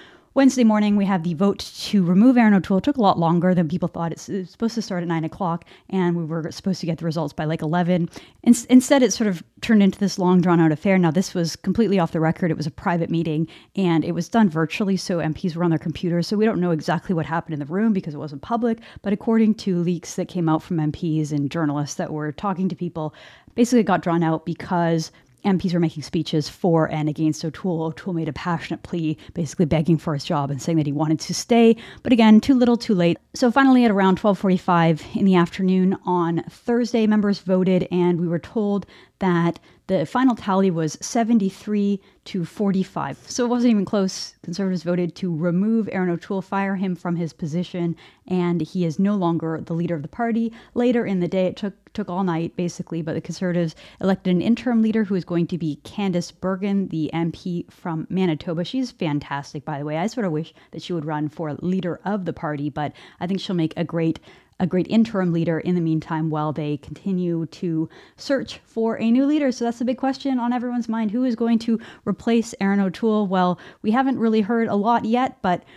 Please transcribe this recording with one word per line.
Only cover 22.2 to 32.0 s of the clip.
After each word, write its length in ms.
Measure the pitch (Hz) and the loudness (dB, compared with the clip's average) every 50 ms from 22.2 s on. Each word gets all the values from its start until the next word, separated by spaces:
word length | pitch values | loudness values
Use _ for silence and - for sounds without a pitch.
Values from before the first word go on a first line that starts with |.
| 151 151 | -6 -6
talking 380 | 143 - - 202 185 170 190 190 | -8 -6 -4 -4 -2 -2 -2 -4
to 80 | 180 | -4
people, 400 | - 175 165 - 165 156 151 - - - - - - _ - - | -4 -8 -8 -6 -6 -8 -8 -8 -12 -20 -20 -20 -20 _ -12 0
basically 240 | - 240 - 254 233 | 0 2 4 4 2
it 40 | 202 | 4
got 180 | - 180 165 - | 4 2 0 2
drawn 200 | 175 165 165 170 | 0 2 2 2
out 240 | 160 160 156 - | 2 0 0 -2
because 640 | 170 160 - - - 190 170 170 165 165 165 160 - _ _ _ _ _ _ - | -6 -8 -8 -6 -4 -2 0 2 2 2 0 -2 -4 _ _ _ _ _ _ 0
M 160 | 202 190 165 | 0 0 2
Ps 140 | - 180 175 | 0 0 0
were 80 | 175 | 2
making 220 | 170 156 - 156 131 | 0 0 -2 -6 -12
speeches 480 | - - 165 151 - - 156 147 - | -6 -4 -4 -4 0 -2 -2 -2 -2
for 360 | - - - 180 165 160 156 - | -8 -2 0 2 2 2 2 0
and 180 | - 156 151 156 | -2 -2 -2 -4
against 380 | 147 - 160 156 151 - - | -2 0 0 0 0 -2 -6
O'Toole. 380 | 160 - - - 185 170 165 160 | -8 -8 -6 -4 -4 -2 -2 -4
O'Toole 280 | 165 160 - - 196 175 | -6 -6 -8 -8 -6 -4
made 160 | 165 160 151 | -4 -4 -4
a 40 | 131 | -6
passionate 480 | - - 180 165 160 - - - 302 _ | -6 -4 -4 -4 -4 -4 -8 -10 -10 _
plea, 340 | - 190 175 160 156 156 - - - - | -8 -6 -4 -2 -2 -4 -6 -8 -14 -8
basically 320 | 175 170 131 - - 170 | -6 -6 -6 0 -2 0
begging 320 | 143 170 151 156 - 165 | 2 2 0 2 2 2
for 160 | 151 - 175 151 | 0 2 -4 -4
his 100 | 139 - | -4 -4
job 280 | - 170 147 139 139 | -4 -2 -2 -2 -2
and 100 | 143 127 | -4 -6
saying 160 | - 170 165 | -4 0 0
that 80 | 160 147 | 0 0
he 80 | 147 139 | 0 0
wanted 260 | 151 156 156 160 151 | -2 0 0 0 -2
to 120 | - - 170 | -2 -6 -8
stay. 440 | - - - 240 233 233 226 226 - - - - - | -8 -2 2 4 6 6 6 6 4 -2 -20 -20 -10